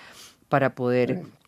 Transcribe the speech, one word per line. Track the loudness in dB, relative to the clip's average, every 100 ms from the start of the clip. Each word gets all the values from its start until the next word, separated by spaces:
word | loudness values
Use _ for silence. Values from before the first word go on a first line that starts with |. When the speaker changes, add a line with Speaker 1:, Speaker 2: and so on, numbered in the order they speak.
| -20 -20 -20 _ _
Speaker 1:
para | 0 0
poder | 0 0 0 0 -2
Speaker 2:
Sí. | -8 -20